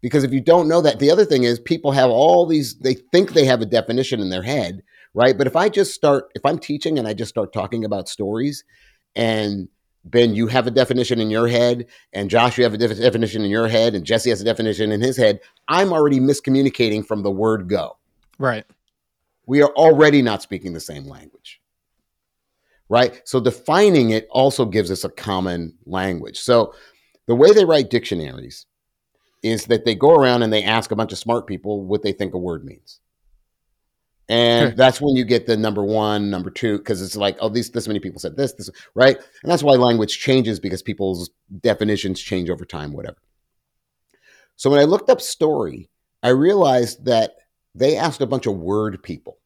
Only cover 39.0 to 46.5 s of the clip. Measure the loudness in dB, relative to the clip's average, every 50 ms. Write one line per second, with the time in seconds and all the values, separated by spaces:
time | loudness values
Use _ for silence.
39 | 4 4 4 2 -8 _ _ -12 -4 -2 -2 0 4 4 4 4 4 4 2 2
40 | 0 -4 -6 -6 -2 0 0 0 0 -2 -4 -6 -6 -8 -8 -8 -8 -10 -8 -6
41 | -4 -4 -4 -6 -8 -14 _ _ _ _ -20 -4 -2 -2 0 0 0 -2 -2 -2
42 | -2 -6 -6 -8 -8 -6 -6 -4 -4 -4 -6 -8 -8 _ -12 -12 -12 -10 -12 -12
43 | -14 -14 -16 _ _ _ _ _ _ _ _ _ _ _ _ _ _ _ _ _
44 | _ _ _ _ _ _ _ _ _ _ _ _ 0 2 4 6 4 4 4 2
45 | 4 2 2 2 0 -12 -4 _ 0 0 0 -2 -4 -6 -8 -12 -18 _ _ _
46 | _ _ _ _ 0 0 2 4 4 2